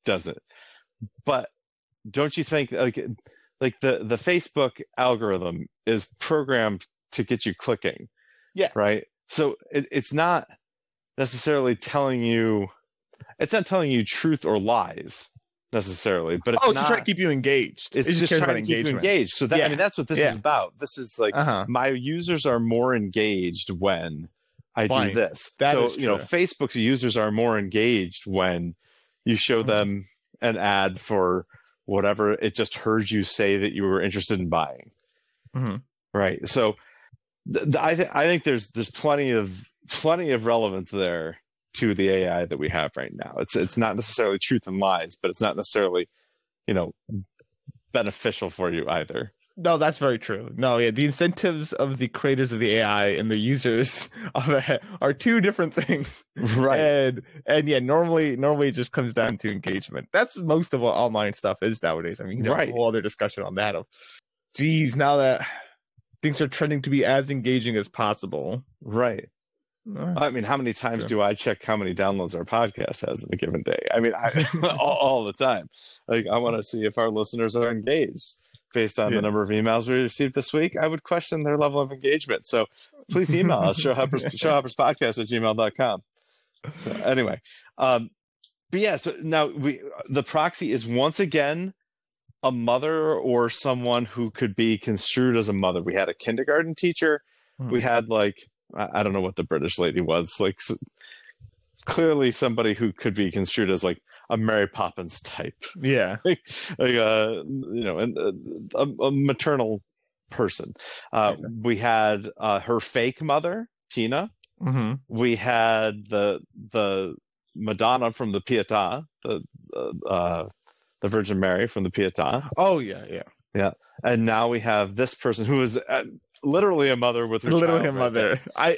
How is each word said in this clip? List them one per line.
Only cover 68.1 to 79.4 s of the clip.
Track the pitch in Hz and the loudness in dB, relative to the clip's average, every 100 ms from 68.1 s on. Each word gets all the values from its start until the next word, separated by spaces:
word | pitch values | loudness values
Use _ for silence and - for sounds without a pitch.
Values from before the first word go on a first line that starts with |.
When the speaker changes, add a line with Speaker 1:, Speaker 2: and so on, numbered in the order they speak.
| 104 - 76 69 120 - _ | 0 -4 -6 -4 -6 -10 _
Speaker 1:
Right. | 127 110 123 101 - _ _ _ _ _ 226 202 | -6 -2 0 -2 -10 _ _ _ _ _ -14 -8
Speaker 2:
Uh, | 160 175 | -4 -2
Speaker 1:
I | 147 | -2
mean, | 127 | -2
how | 107 139 | -2 -2
many | 123 | -2
times | 110 123 113 | -4 -4 -4
Speaker 2:
sure. | 113 | -2
Speaker 1:
do | 107 | 2
I | 101 | 2
check | 107 - 104 | 0 -2 -4
how | - 107 | -2 -2
many | 92 | -2
downloads | 90 98 98 85 85 | 0 0 0 -4 -6
our | 85 | -2
podcast | 113 113 - - - - | 0 0 -2 -6 -4 -4
has | - | -4
in | - | -4
a | - | -4
given | - - | -2 -2
day? | - 50 - | -2 -2 0
I | 117 | 2
mean, | 117 | 2
I, | 92 117 156 147 | 0 0 0 0
<laughs> | 165 170 147 | 0 0 2
all, | 143 139 | 0 2
all | 139 131 | 2 2
the | 104 | -2
time. | - 131 107 78 - - - - | 0 0 0 -4 -20 -20 -14 -2
Like, | 117 95 | 0 2
I | 110 | 2
wanna | 120 113 | 2 -2
see | 101 117 107 | -4 -2 -2
if | 110 | 2
our | 113 | 0
listeners | 107 104 117 113 | 0 -2 -2 -2
are | 113 117 | 0 0
engaged. | 113 113 156 117 - - - _ _ _ | -2 0 0 0 -4 -12 -14 _ _ _
Based | 120 110 - | -2 0 0
on | 107 | 0
Speaker 2:
Yeah. | 110 | 2
Speaker 1:
the | |
number | 104 104 | 0 0